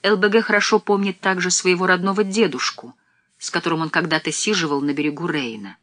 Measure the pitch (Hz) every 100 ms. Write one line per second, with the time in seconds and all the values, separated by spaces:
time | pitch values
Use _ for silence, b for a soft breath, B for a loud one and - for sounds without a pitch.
0 | 196 208 208 220 214 208 - 214 - 202
1 | 202 185 190 185 180 175 190 175 185 185
2 | 190 196 202 196 196 127 - - 123 -
3 | _ _ _ _ - 175 170 160 160 165
4 | 170 160 156 147 - 208 160 143 143 143
5 | 151 147 170 156 123 110 98 95